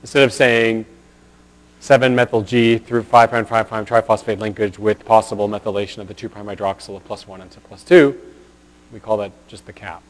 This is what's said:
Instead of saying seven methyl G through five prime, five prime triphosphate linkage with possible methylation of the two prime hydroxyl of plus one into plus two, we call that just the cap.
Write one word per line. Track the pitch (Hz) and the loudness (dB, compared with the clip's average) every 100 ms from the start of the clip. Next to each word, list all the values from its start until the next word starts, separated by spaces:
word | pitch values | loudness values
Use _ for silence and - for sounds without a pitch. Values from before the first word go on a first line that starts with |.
Instead | - 143 | -2 2
of | 135 | 2
saying | - 131 117 113 113 110 - _ _ _ _ _ _ _ _ | 2 2 2 0 -2 -8 -20 _ _ _ _ _ _ _ _
seven | - 135 127 | 2 2 4
methyl | 123 123 117 | 2 0 0
G | 101 123 117 117 | 0 2 2 2
through | - 120 | -2 -6
five | 110 120 117 | 2 4 4
prime, | 117 | 2
five | 110 113 110 | -2 -2 -2
prime | 110 | -6
triphosphate | 104 117 113 107 - 101 | 0 0 0 -4 -2 -6
linkage | 107 98 104 92 | -6 -6 -6 -4
with | 107 107 | -4 -4
possible | - 110 - 101 104 | 2 2 2 -6 -4
methylation | 104 110 101 101 - | -4 -6 -6 -8 -12
of | 98 | -18
the | |
two | 104 117 | -16 -16
prime | 107 104 | -16 -16
hydroxyl | 95 98 98 - 98 | -8 -8 -8 -14 -18
of | |
plus | - 107 - | -16 -16 -16
one | 95 | -20
into | 92 - | -20 -20
plus | _ 95 | _ -20
two, | - 180 143 135 - - - _ _ _ _ | 4 6 6 0 -16 -20 -20 _ _ _ _
we | 113 | -20
call | 110 110 | -6 -4
that | 101 - _ | -4 -12 _
just | 104 - | -20 -20
the | |
cap. | 104 101 85 _ | -20 -18 -18 _